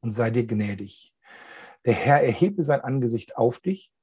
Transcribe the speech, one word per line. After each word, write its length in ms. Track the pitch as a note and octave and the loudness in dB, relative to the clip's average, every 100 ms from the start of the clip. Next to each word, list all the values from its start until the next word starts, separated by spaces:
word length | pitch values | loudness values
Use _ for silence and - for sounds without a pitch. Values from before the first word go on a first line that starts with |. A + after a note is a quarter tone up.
und 120 | A#2 | -6
sei 180 | G#2+ A2+ | -2 0
dir 160 | A#2+ A2+ | 0 0
gnädig. 680 | G#2+ G#2 G2 G2+ - - _ _ - - - - - | -2 -2 -6 -10 -16 -20 _ _ -20 -20 -20 -20 -4
Der 100 | - | 0
Herr 280 | A#2 - C#3+ | 2 4 4
erhebe 400 | C3 - F#3 G3+ | 4 2 0 2
sein 180 | D3 C#3 | 0 0
Angesicht 560 | B2+ C3+ B2 A2+ - - | 0 -2 0 -2 -6 0
auf 220 | A#2 - | 0 0
dich 340 | F3+ F#3+ - _ | -6 -6 -8 _